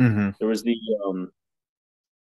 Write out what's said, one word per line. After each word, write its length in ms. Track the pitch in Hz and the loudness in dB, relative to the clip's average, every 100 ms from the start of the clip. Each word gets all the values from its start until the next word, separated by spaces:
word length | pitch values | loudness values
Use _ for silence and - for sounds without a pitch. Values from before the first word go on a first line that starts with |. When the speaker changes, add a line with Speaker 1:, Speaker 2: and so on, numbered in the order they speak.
Speaker 1:
Mm-hmm. 300 | 123 104 101 - | 2 4 0 0
Speaker 2:
There 80 | 110 | -2
was 160 | 107 | 0
the, 140 | 117 113 110 104 98 | -2 -2 -2 -2 -2
um, 240 | 92 92 _ _ _ _ _ _ _ _ _ | -4 -6 _ _ _ _ _ _ _ _ _